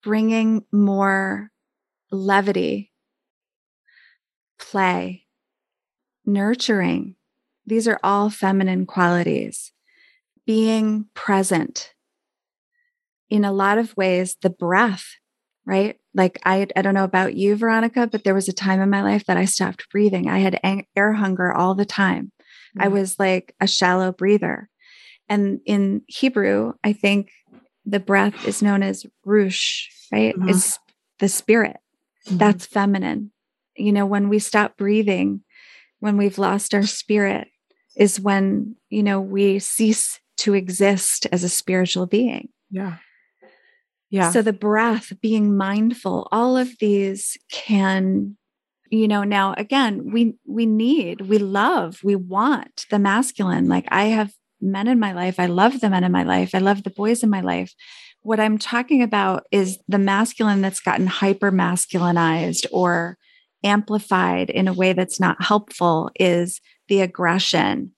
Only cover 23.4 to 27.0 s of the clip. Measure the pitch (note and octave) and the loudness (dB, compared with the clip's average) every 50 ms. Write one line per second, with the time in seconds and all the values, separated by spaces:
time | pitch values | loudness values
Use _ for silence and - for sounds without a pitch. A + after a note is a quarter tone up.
23.4 | - _ - _ F#3+ G3 - - F#3+ F3+ F3+ F#3 F#3+ F#3 F#3 _ F#3 G3 G#3 G#3 | -2 _ -8 _ -4 -2 0 0 2 2 2 2 0 -2 -2 _ 2 2 2 2
24.4 | - - - - - - _ _ _ _ - - - - - _ _ _ G#3 G#3 | 2 -2 -6 -6 -10 -18 _ _ _ _ -20 -20 -20 -20 -20 _ _ _ -2 0
25.4 | G3+ G3 G3 - _ - G#3 G3+ G3 G3 G3 G#3 - _ - - - C4 B3+ G#3+ | 0 0 -2 -4 _ -2 0 0 2 0 0 -4 -6 _ -6 -2 -2 0 2 2
26.4 | G3+ G3 G3+ G3+ A3 A#3 - _ - G#3 G#3 G#3 | 2 2 2 2 0 -2 -6 _ -2 -2 -2 2